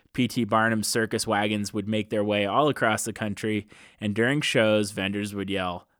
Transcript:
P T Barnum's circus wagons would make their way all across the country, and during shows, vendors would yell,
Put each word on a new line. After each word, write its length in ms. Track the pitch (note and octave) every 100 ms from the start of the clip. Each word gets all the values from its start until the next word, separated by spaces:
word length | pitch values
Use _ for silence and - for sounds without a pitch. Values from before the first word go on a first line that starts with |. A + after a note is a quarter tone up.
| _
P 160 | - B2
T 160 | C3
Barnum's 440 | G#2+ A2+ A2+ A2 G2+
circus 380 | A#2+ A2 A2 A2+
wagons 460 | G#2 G#2+ G#2+ G2+
would 160 | G#2+ G2+
make 220 | G#2+ G#2
their 140 | G#2+
way 220 | G#2 G#2 G2+
all 220 | A2+ D3
across 360 | C3 A#2 G#2+
the 80 | A#2
country, 540 | - G#2+ G2 A2 G#2 - - - -
and 140 | G#2+
during 260 | G#2 A#2+ D3
shows, 520 | - C3 A2 G#2+ G2+
vendors 420 | G2+ F#2+ G2+ G#2
would 160 | G2+ G2
yell, 360 | F#2+ F2+ F2+ - _